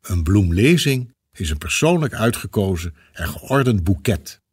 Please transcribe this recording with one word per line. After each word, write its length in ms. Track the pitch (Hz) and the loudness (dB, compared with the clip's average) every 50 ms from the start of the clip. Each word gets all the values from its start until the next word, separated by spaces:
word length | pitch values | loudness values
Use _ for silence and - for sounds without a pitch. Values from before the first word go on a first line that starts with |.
Een 220 | _ - 92 87 80 | _ -4 -4 -2 0
bloemlezing 920 | 80 98 104 101 85 85 92 110 143 175 160 - 143 135 127 127 120 _ _ _ _ _ | 2 2 4 4 2 2 2 4 4 4 4 2 0 -2 -2 -4 -8 _ _ _ _ _
is 180 | - 98 78 | -8 -6 -4
een 80 | 76 76 | -4 -6
persoonlijk 560 | - 90 - - - 156 175 170 151 127 - | -6 -6 -2 0 2 2 2 2 0 -2 -2
uitgekozen 800 | 110 110 117 117 - - 101 - 113 98 98 95 82 85 87 80 _ _ _ _ | -2 -2 -2 -2 -2 -8 -4 -2 -2 0 0 -2 -2 -4 -8 -12 _ _ _ _
en 160 | - - 73 | -8 -8 -8
geordend 560 | 73 - - - 131 139 131 127 117 98 82 | -8 -10 -6 -2 0 2 2 4 2 2 2
boeket 560 | 80 101 - - - 101 82 - - - _ _ _ | 0 0 0 0 -2 -2 -2 -4 -12 -20 _ _ _